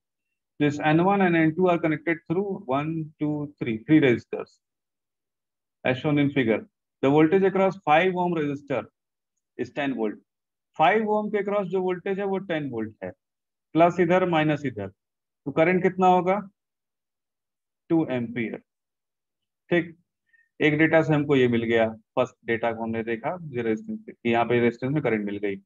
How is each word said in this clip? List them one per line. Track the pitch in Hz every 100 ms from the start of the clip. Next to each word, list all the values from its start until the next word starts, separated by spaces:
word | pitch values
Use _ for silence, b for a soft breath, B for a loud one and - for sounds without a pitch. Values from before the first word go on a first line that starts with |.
| _ _ _ _ _ -
This | 147 147
N | 151 156
one | 180 202
and | 185 170
N | 160
two | 160 185
are | 170
connected | 165 147 - 160 -
through | 170 202 190 -
one, | 135 156 165 156 -
two, | 151 151 147 -
three, | 120 110
three | - 156
resistors | 139 110 - - - _ _ _ _ _ _ _ _ _ _ _ _ _
as | 127 127
shown | 156 147
in | 143
figure। | 139 113 107 - _ _ -
The | 131
voltage | 147 160 190
across | 190 185 190 190
five | - 156 185 180
ohm | 180
resistor | 165 147 139 - 123 - _ _ _ _ _ _ -
is | 123
ten | - 139
volt। | 117 107 95 _ _ _ _ _ -
फ़ाइव | 160 214 214
ओम | 214 214
के | 208
across | 196 208 185
जो | 190
वोल्टेज | 185 180 202 190
है | 202
वो | 190 196
टेन | 156 143
वोल्ट | 113 110 104
है, | 92 - _ _ _ _ _
प्लस | 156 175 175
इधर | 170 185 180
माइनस | 160 156 147 143
इधर, | 104 98
तो | _ _ _ _ _ 143
करंट | 160 165 185
कितना | 185 185 185
होगा? | 180 175 202 196 _ _ _ _ _ _ _ _ _ _ _ _ _ -
टू | 165 151
एम्पियर। | 127 117 120 107 98 _ _ _ _ _ _ _ _ _ _ -
ठीक, | 175 170 - _ _ _ _ _ -
एक | 151 147
डेटा | 156 160
से | 151
हमको | 151 147 135
ये | 123
मिल | 117
गया, | 117 117 110 110 _ -
फर्स्ट | 123 _ 113
डेटा | 113 117
को | 110
हमने | 113 113
देखा, | 113 113 135 180 160
ये | 120
रेजिस्टेंस, | 113 110 - 110 - - 120
यहाँ | 117
पे | 113 120
resistance | 120 117 127
में | 151
current | 123 110 101
मिल | 101
गई। | 101 98